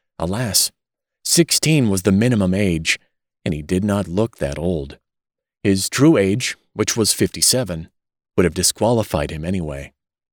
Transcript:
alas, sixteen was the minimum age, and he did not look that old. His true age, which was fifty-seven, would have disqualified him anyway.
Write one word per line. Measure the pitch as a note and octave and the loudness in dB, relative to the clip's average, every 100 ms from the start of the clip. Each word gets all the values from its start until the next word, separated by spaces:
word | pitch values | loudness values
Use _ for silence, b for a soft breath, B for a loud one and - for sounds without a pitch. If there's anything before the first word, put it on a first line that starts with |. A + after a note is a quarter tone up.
| _ - | _ -8
alas, | E2 G#2 A#2+ - - - _ _ _ _ | -6 -4 -2 0 -2 -6 _ _ _ _
sixteen | - - E3 - D3 D#3 A#2 | -2 2 2 2 2 2 2
was | G2 | 2
the | G#2 | 2
minimum | G2 A#2+ A2+ F#2 | 4 4 2 2
age, | F#2+ G2+ D#2+ D#2+ - _ _ _ _ | 2 0 0 -2 -6 _ _ _ _
and | - | -6
he | D2+ | -6
did | D2+ F#2 | -2 -2
not | G#2 G2+ F#2 | 0 -2 -2
look | F2 A#2 - | -2 -4 -4
that | C#2 C#2+ | -6 -4
old. | E2+ E2+ C#2 - _ _ _ _ _ _ | -4 -4 -6 -14 _ _ _ _ _ _
His | G#2 G2 - | 0 0 0
true | - D3 C#3+ | 2 4 6
age, | G2 A2+ - - _ | 2 0 -4 -10 _
which | - G#2+ - | -4 -4 0
was | G#2 | 0
fifty-seven, | - G2 - - B2 G2+ E2 - _ _ _ _ - | 2 -2 0 0 0 -2 -8 -10 _ _ _ _ 0
would | |
have | F2+ | 0
disqualified | F#2 F2 - G#2+ A#2+ G#2 E2+ D2 | 2 -2 0 0 0 0 -2 -4
him | D#2 | -6
anyway. | D#2+ F#2+ D#2 C#2 C2+ _ _ _ _ | -6 -4 -6 -8 -14 _ _ _ _